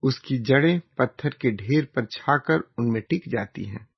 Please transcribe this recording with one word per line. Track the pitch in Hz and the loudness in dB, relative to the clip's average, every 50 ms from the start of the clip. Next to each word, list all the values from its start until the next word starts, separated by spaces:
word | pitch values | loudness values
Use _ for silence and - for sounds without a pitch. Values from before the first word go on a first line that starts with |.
| 131 | 2
اس | 135 131 - | 0 0 0
کی | _ - 139 127 | _ -4 -4 -4
جڑیں | 113 120 131 139 143 165 175 175 - _ _ | 2 4 4 4 6 4 2 2 -2 _ _
پتھر | - 131 117 _ - - 147 | -2 -2 -2 _ -4 -6 -6
کے | - _ - 131 | -6 _ -2 -2
ڈھیر | 110 101 98 107 135 156 143 131 _ | -2 -2 -4 0 0 0 0 0 _
پر | - 117 | -6 -6
چھا | 104 - - - - 143 147 | -6 -10 -10 0 0 0 0
کر | - - 160 160 - _ _ - | 2 0 0 0 0 _ _ -4
ان | 120 120 113 | -2 0 0
میں | 110 | -2
ٹک | 101 _ - 180 - | -2 _ -4 -4 -4
جاتی | - - 113 104 101 _ - 101 101 | -4 -4 -4 -4 -6 _ -10 -10 -10
ہیں۔ | 98 113 - _ _ | -10 -14 -16 _ _